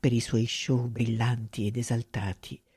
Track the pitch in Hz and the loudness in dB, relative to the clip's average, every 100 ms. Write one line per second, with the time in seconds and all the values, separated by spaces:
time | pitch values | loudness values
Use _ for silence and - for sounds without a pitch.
0 | 143 117 - 113 113 - - 127 120 117 | 4 2 2 2 2 -2 0 0 0 0
1 | 117 113 117 120 110 - 104 120 120 117 | 0 2 2 0 -4 -4 -2 -2 -2 -2
2 | 117 - 98 92 - - _ | -2 -4 -4 -6 -10 -16 _